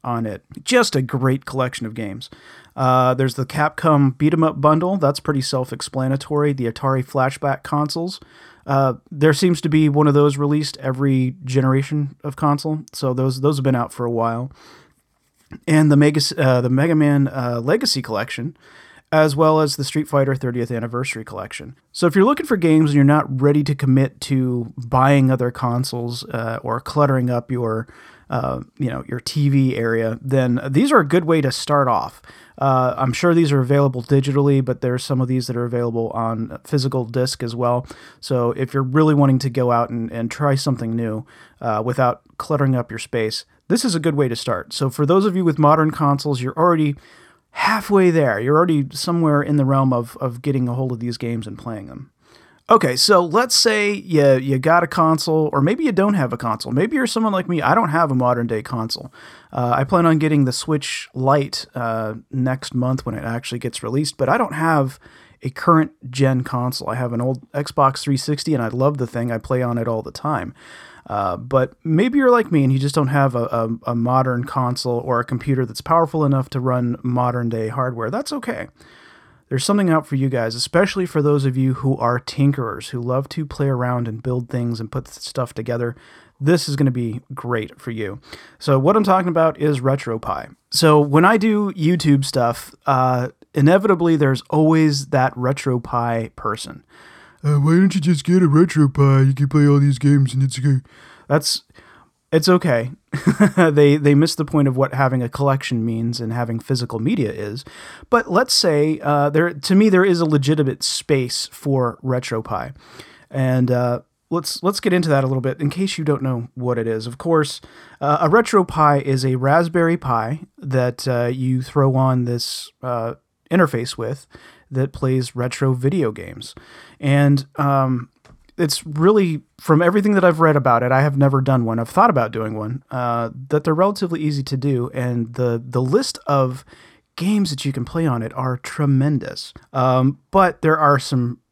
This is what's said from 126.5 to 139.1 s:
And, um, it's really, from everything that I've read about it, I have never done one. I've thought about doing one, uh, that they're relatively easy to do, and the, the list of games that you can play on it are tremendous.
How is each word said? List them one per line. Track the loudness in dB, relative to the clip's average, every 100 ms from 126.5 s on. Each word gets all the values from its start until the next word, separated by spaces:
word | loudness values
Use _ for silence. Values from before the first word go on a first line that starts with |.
| -20 -20 -20 -20 _
And, | 0 2 4 2 0 -4
um, | 0 0 0 -2 -6 _ _ -20 _ -4
it's | -2 -2 -6
really, | 2 4 4 2 -2 _ _
from | 2 4
everything | 4 2 2
that | 4
I've | 4 4
read | 4 4
about | 2 2
it, | 2
I | 2
have | 2 4
never | 2 4
done | 2 2
one. | 0 -2
I've | -2
thought | 2 4
about | 4 0
doing | -4 -6
one, | -6 -8 -10 _
uh, | -6 -4 -2 -4 -8 -4
that | -2
they're | 0
relatively | 2 0 0 -4 -2
easy | -2 -2
to | -4 -4
do, | -2 -2 -2
and | -4 -4 -4 -4
the, | -2 -2 -2
the | -4 -4
list | 0 0 0 -8 -2
of | 0 0 -4 -16 -20 -20 _ _ -6
games | -2 0 -2
that | -4
you | -6
can | -6 -6
play | -2 -2
on | -2
it | -4
are | -6 -6 -6
tremendous. | -8 -2 2 2 2